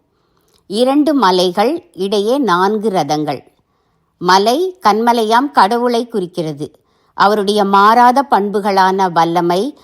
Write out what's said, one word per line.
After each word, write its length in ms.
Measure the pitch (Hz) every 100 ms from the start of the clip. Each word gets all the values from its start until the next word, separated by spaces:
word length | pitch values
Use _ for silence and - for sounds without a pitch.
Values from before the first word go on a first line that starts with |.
| _ _ _ _ _ _ -
இரண்டு 480 | 202 254 277 294
மலைகள், 760 | 285 190 185 185 180 226 339 -
இடையே 460 | - 196 208 202 269
நான்கு 520 | 233 175 190 214 214
ரதங்கள். 500 | 185 147 151 151 135 - _ _ _ _ _ _ -
மலை 600 | 175 190 208 269 370 - 214
கன்மலையாம் 640 | 208 233 240 214 233 285
கடவுளை 580 | 262 196 233 247 233 247
குறிக்கிறது. 600 | 214 180 - 156 143 151 _ _ _ _
அவருடைய 500 | - 196 208 196 208
மாறாத 600 | 196 196 202 233 247 254 262
பண்புகளான 800 | 214 202 202 208 196 190 190 185
வல்லமை, 680 | 170 165 170 170 175 247 -